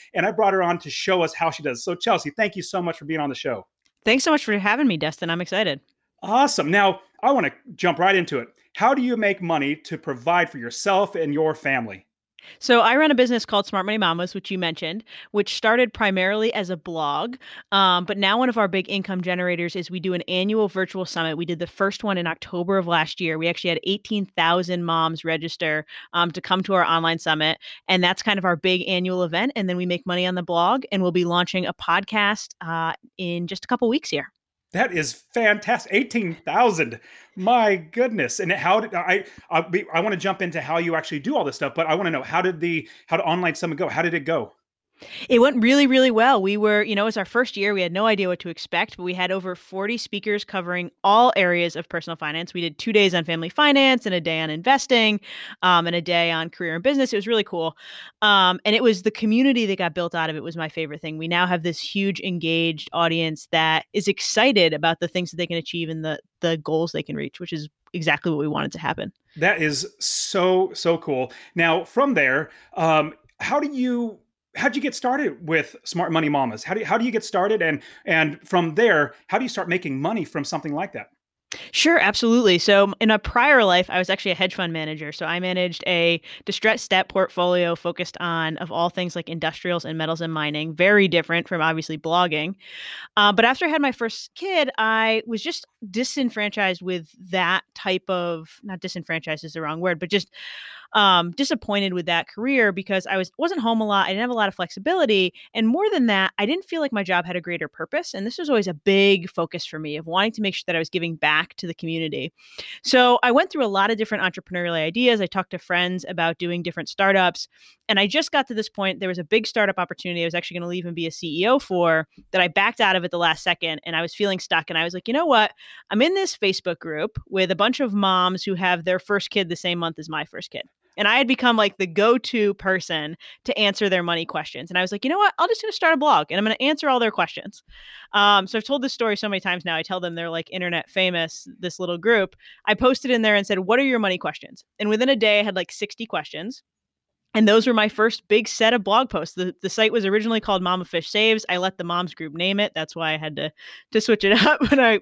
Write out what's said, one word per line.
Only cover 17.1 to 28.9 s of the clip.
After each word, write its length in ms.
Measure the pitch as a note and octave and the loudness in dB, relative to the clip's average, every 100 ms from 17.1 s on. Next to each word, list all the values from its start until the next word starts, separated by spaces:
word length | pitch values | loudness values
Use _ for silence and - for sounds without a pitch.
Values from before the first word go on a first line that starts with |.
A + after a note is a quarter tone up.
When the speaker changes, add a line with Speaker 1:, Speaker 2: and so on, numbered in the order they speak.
| D3 A#3+ B3 - - - | -2 -4 -10 -18 -20 0
Speaker 2:
Um, 340 | G3 F#3+ F3+ | 4 4 4
but 140 | F3+ G3 | 0 0
now 180 | F#3+ A3+ | 2 2
one 120 | B3+ | 2
of 100 | A3+ | 2
our 80 | G3 | 0
big 240 | F#3+ - | 0 -2
income 300 | G3+ F#3+ F#3 | -6 -4 -4
generators 560 | F3+ F3+ F3+ E3+ E3+ F#3 | -2 -2 -2 -2 -4 -6
is 160 | E3+ | -8
we 80 | F3+ | -6
do 120 | F#3 | -4
an 100 | F3 | -4
annual 440 | - F3+ G3 A3 G3+ | -2 -2 0 2 0
virtual 380 | F#3 F#3 F#3 | 0 -4 -4
summit. 320 | F3+ E3+ D#3+ D#3 | -6 -4 -4 -4
We 80 | |
did 160 | E3+ E3 | -4 -6
the 80 | F3 | -8
first 340 | - G3 - | -2 -2 -2
one 160 | G#3 F#3 | -4 -2
in 80 | E3+ | -4
October 520 | E3 - F3+ F3 G3 | -6 -8 -6 0 0
of 100 | E3+ | 2
last 320 | E3+ D#3+ - | 0 0 -4
year. 180 | E3+ D#3+ | -4 -2
We 80 | E3 | -2
actually 240 | E3+ F3 | -2 -2
had 100 | E3 | -2
eighteen 420 | - G3+ - G#3+ F#3+ | -2 -6 -4 -4 -4
thousand 560 | - E3 F3 F3 F3 | 0 2 2 0 -4
moms 420 | E3+ E3 D#3+ D#3 | -2 0 0 -2
register, 640 | D#3+ D#3+ D#3+ - D#3+ D3+ D3+ - - | -4 -4 -6 -4 -4 -4 -6 -16 -6
um, 180 | F3 E3+ | -2 -2
to 80 | F3 | -4
come 240 | - F#3+ | -2 -2
to 100 | F#3+ | 2
our 100 | F#3+ | 2
online 360 | - E3 E3 E3 | 4 2 0 0
summit. 380 | E3 D#3 D#3 - - - - | 0 0 0 -2 -8 -12 0
And 160 | F#3 | 2
that's 220 | F3+ F#3 | 2 0
kind 160 | A3 G3 | -2 0
of 40 | |
our 120 | F#3 E3 | 0 0
big 320 | F#3 F#3 | 0 0
annual 340 | F#3 | 0